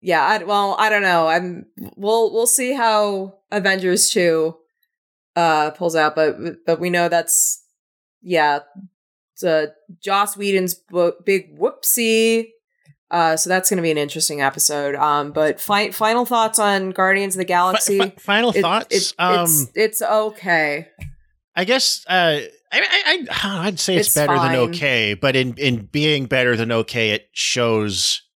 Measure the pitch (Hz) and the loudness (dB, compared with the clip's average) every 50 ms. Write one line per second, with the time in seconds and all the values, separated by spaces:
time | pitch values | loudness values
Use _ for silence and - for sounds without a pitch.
0 | _ 185 175 160 143 156 214 220 180 180 208 202 202 196 196 - 214 214 214 208 | _ 0 0 2 2 2 0 0 0 -2 0 0 0 0 0 0 0 2 2 2
1 | 202 190 175 170 165 160 160 175 180 180 180 175 - _ _ - - 202 _ - | 2 2 2 2 2 2 0 0 -2 -4 -10 -12 -14 _ _ -18 -18 -18 _ -8
2 | 196 202 220 226 226 214 - 226 226 240 - - 254 247 269 277 240 226 220 214 | -2 0 2 2 2 2 0 0 0 2 2 0 0 0 -2 0 0 2 2 2
3 | 208 208 202 196 190 196 190 _ _ _ - 208 185 196 190 190 185 185 180 - | 2 0 -2 -4 -6 -8 -14 _ _ _ -6 -2 0 0 0 0 2 0 2 2
4 | - - - - 180 175 165 160 160 160 165 - _ _ _ _ _ _ _ _ | 2 2 2 2 2 4 4 2 0 -2 -4 -8 _ _ _ _ _ _ _ _
5 | _ _ _ _ _ _ _ - 170 165 160 151 151 151 156 - 180 175 160 165 | _ _ _ _ _ _ _ 0 2 2 4 2 2 0 -2 -4 -4 -2 0 2
6 | 156 151 - - 156 151 - - 107 170 147 - _ - 170 165 170 180 175 175 | 0 0 2 2 0 0 0 -2 -8 -10 -10 -8 _ -2 -2 0 0 -2 0 0
7 | 175 170 165 170 165 - - - - - - - _ _ _ _ _ _ _ _ | 0 2 0 0 0 0 0 0 0 0 -2 -6 _ _ _ _ _ _ _ _
8 | _ _ _ _ _ 180 180 165 151 147 143 143 - _ _ 196 196 180 _ _ | _ _ _ _ _ -2 0 2 2 2 2 0 -4 _ _ -20 -20 -20 _ _
9 | _ _ _ _ _ _ _ - - 180 160 156 156 151 - _ _ _ 190 _ | _ _ _ _ _ _ _ -6 -2 0 0 0 0 -2 -8 _ _ _ -20 _
10 | - 196 196 196 208 208 - 196 202 202 196 190 185 180 175 - _ _ 170 175 | -6 -2 0 0 0 0 -2 -6 -2 0 0 0 0 -2 -4 -8 _ _ -2 0
11 | 175 175 165 - - - 196 190 180 160 151 147 175 262 262 - - - - - | 0 0 0 -2 -2 0 0 0 0 -6 -10 -4 -4 -4 -4 -2 -2 -2 0 0
12 | 233 226 226 220 226 226 226 226 226 226 _ _ _ _ _ _ _ _ - _ | 2 2 4 4 4 4 2 2 0 -4 _ _ _ _ _ _ _ _ -20 _
13 | _ _ - 175 170 160 160 156 - - 185 185 180 - 208 185 170 165 156 151 | _ _ 0 2 2 2 2 0 0 0 0 0 0 0 -2 0 0 0 0 0
14 | 147 143 - 165 156 - 151 147 139 135 135 - - - 151 147 143 143 139 139 | -2 -4 -4 -4 -4 -4 -2 0 -2 -2 0 0 -2 -2 -2 -2 -4 -4 -2 0
15 | 139 151 147 147 147 147 147 156 156 151 143 - - - 208 202 214 - 190 - | 0 2 2 0 -2 -2 -2 0 0 0 0 -2 -2 0 0 0 0 -2 -4 -2
16 | 220 214 226 240 247 233 247 233 226 220 220 254 214 208 202 196 190 190 185 - | 0 0 2 0 0 0 0 0 0 2 2 2 2 2 2 0 -2 -4 -2 0
17 | 190 185 196 196 196 196 190 190 185 180 180 175 175 185 185 214 - - 202 196 | 0 2 2 0 0 -4 -4 -4 -2 0 2 2 2 2 2 0 0 0 2 0
18 | 196 196 190 - - - 202 208 226 247 208 - 190 170 180 214 - - - 196 | 0 -2 -4 -12 -4 -2 0 2 2 2 0 0 0 0 0 -2 -2 0 -2 -2
19 | - - - - 170 180 180 180 175 170 160 151 139 120 _ - 214 220 214 - | -2 -2 -4 -2 0 2 2 2 2 2 0 0 -2 -4 _ 0 0 0 0 -2
20 | 226 - 214 214 214 214 214 - - 185 175 165 156 147 147 147 165 - _ _ | -2 0 0 0 0 -2 -6 -8 -2 0 2 2 2 0 -2 -6 -8 -12 _ _
21 | - - - - _ _ _ _ _ _ _ - 185 185 247 262 262 - - - | -16 -16 -16 -18 _ _ _ _ _ _ _ -6 -2 0 0 0 2 0 -2 -4
22 | - - 180 185 175 165 156 147 120 - - _ _ _ - - - - - 392 | -4 -2 0 2 2 2 0 -2 -4 -10 -16 _ _ _ -2 -2 0 0 0 -2
23 | 392 311 320 370 285 - - - - 202 196 185 165 202 196 160 - - 190 175 | 0 0 -2 -2 -4 -8 -8 -6 -6 -6 -6 -4 -4 -4 -4 -4 -2 0 0 0
24 | 139 - - 151 151 147 175 - 170 165 165 127 123 113 113 170 147 143 127 117 | 0 0 0 0 2 2 2 2 2 0 2 0 0 0 -2 -2 -2 0 2 2
25 | 110 104 104 101 - 139 131 135 131 127 117 - 139 139 123 117 101 - - 147 | 0 0 -2 0 0 0 2 2 0 0 -4 -2 -2 0 0 -2 -4 -6 -4 -2
26 | 151 151 151 143 135 117 123 131 127 123 123 110 113 113 120 113 113 - - 123 | 0 0 0 0 -2 -2 0 0 2 2 2 0 0 -2 0 -2 -2 -2 -2 0
27 | 113 110 104 110 - _ _ - - - - 127 120 117 113 110 107 104 98 87 | 0 0 0 -2 -4 _ _ -6 -4 -4 0 0 0 0 2 0 0 -2 -4 -2
28 | - - - - _ _ _ | -2 -2 -2 -4 _ _ _